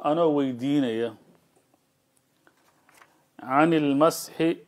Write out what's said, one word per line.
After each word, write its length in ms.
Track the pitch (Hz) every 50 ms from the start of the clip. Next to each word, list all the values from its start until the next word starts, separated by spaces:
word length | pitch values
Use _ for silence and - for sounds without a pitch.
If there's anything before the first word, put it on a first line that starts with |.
| -
anoo 260 | 147 151 165 170 160 147 143
weydiinaya, 720 | 139 135 127 117 123 139 143 147 135 120 110 113 117 117 110 - _ _ _ _ _ _ _ _ _ _ _ _ _ _ _ _ _ _ _ _ _ _ _ _ _ _ _ _ _ _ _ _ _ _ _ - - _ _ _ _ _ _ -
can 320 | - 123 131 143 156 170 165
ilmasxi 880 | 156 151 143 139 139 156 165 160 - - - - - 160 165 180 - -